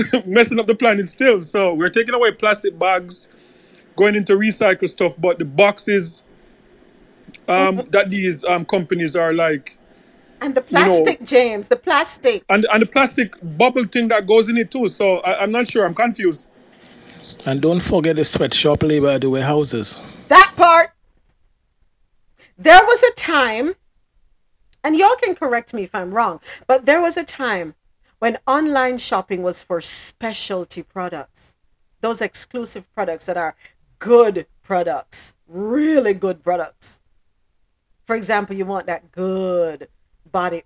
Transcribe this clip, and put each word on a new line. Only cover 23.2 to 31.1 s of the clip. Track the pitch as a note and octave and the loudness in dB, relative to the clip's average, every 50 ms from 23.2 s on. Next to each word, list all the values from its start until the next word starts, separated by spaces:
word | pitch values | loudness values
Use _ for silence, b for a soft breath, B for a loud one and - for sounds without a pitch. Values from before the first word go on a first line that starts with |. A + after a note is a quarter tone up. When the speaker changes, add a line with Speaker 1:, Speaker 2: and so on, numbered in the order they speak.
| - - E4 C#4+ B3+ A#3 A3 A3+ B3+ E4 F#4+ _ _ _ _ _ _ _ _ _ _ _ _ _ _ _ _ _ _ _ _ _ - | -4 -2 0 0 0 0 -2 -4 -4 -6 -6 _ _ _ _ _ _ _ _ _ _ _ _ _ _ _ _ _ _ _ _ _ -2
Speaker 2:
and | D4 D#4 | 0 2
y'all | D#4 F#4+ G#4+ B4+ | 4 4 4 4
can | B4 B4 G4+ E4 | 2 -2 -4 -4
correct | - D#4+ C4 A#3+ A#3 A#3 - - | -4 -4 -2 -2 -4 -4 -6 -10
me | A3 F#3+ | -10 -10
if | F3 - | -6 -8
I'm | G3+ F3+ F3+ G3 | -8 -8 -4 -2
wrong, | A3+ A#3 G3 E3 D#3+ B B B B B | -2 -2 -2 -2 -8 B B B B B
but | B B3+ C4 B3 | B 0 2 4
there | C4+ D4 E4+ | 4 4 4
was | F4 E4+ D#4 | 2 0 -2
a | F4 D#4 | -4 -8
time | - - - C4+ A#3+ G#3 F3+ E3+ D#3 - _ _ _ _ _ _ _ _ - | -10 -10 -8 -6 -4 -4 -4 -6 -10 -14 _ _ _ _ _ _ _ _ -4
when | A3 A#3 A3 - - | -4 -4 -4 -2 -2
online | C4 C4 D4 D#4 D4+ C#4+ C4+ B3+ B3+ B3+ | 0 0 0 0 0 0 0 0 -2 -2
shopping | A#3+ - - A#3+ F#3+ F#3 - G3+ F3+ F3+ | -4 -6 -4 -4 -4 -4 -4 -6 -4 -4
was | F3+ E3+ - - | -6 -6 -6 -8
for | - F3+ E3 | -6 -6 -6
specialty | - - - - - - - - A#3 A3+ G#3+ - - - G3 F#3 E3+ - - F3+ D#3+ | -6 -6 -6 -6 -6 -8 -10 -10 -10 -8 -6 -4 -6 -4 -4 -6 -8 -8 -12 -14 -14
products. | _ - F#3+ F3+ F3+ | _ -10 -10 -10 -8